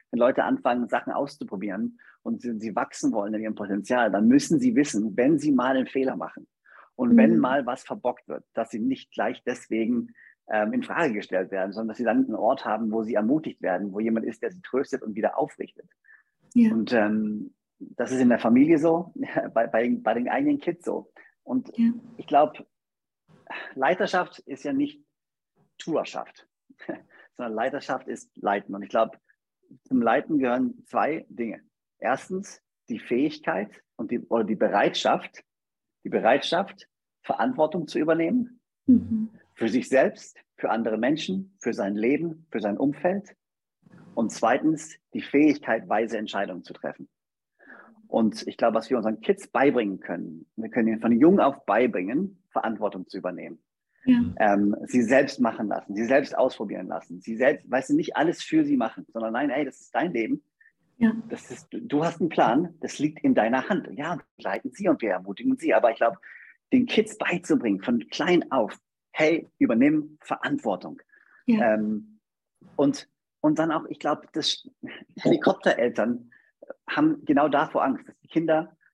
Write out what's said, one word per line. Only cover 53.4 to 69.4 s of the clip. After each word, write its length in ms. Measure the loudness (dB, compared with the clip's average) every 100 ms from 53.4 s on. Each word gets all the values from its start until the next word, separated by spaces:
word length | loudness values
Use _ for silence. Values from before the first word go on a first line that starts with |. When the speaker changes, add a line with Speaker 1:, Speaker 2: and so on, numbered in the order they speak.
| -12 -16 _ _ _ _ 2
Speaker 2:
Ja. 160 | 4 2 2
Speaker 1:
Ähm, 380 | 2 4 2 0 0
sie 160 | 2
selbst 400 | 4 4 4 0
machen 260 | -2 -2 -4
lassen, 260 | -6 -6
sie 120 | -4 2
selbst 320 | 2 2 0
ausprobieren 500 | 0 -2 -8 -8 -8
lassen, 320 | -10 -10 -14
sie 160 | -8 0
selbst, 340 | 2 0 -2
weißt 200 | -4 0
du, 60 | 0
nicht 200 | 0 -2
alles 260 | -2 -2
für 220 | 0 0
sie 140 | 2 0
machen, 280 | 0 -6 -12
sondern 220 | -8 -4
nein, 160 | -2 -2
ey, 160 | -2 -4
das 160 | -8
ist 120 | -8
dein 200 | -4 -2
Leben. 280 | -2 -2 -4 _ _ _ _ _ 0
Speaker 2:
Ja. 160 | 0 0 -6
Speaker 1:
Das 240 | -12 -14
ist, 160 | -18 -14
du, 100 | -12
du 240 | -4 0 0
hast 160 | 0
einen 80 | -2
Plan, 460 | 2 4 2 0 -6
das 180 | -10 -4
liegt 220 | -4 0 2
in 100 | 4
deiner 320 | 2 0 -2
Hand. 220 | -4 -4
Ja, 260 | -8 -8 -8
wir 260 | -12 -10
leiten 280 | -6 -6 -8
sie 160 | -4 -2
und 140 | 0
wir 100 | 0
ermutigen 460 | -4 -6 -6 -2 -2
sie, 160 | 2
aber 180 | 4 4
ich 60 | 2
glaub, 200 | 0 -2 -12 -20 -20 _ _
den 140 | 2 2
Kids 320 | 0 0 -2
beizubringen, 640 | -4 -2 0 0 0 -2
von 260 | 0 -2 -2
klein 420 | -4 2 2 2
auf, 260 | 0 -2 -4 _ _ _
hey, 380 | 0 2 2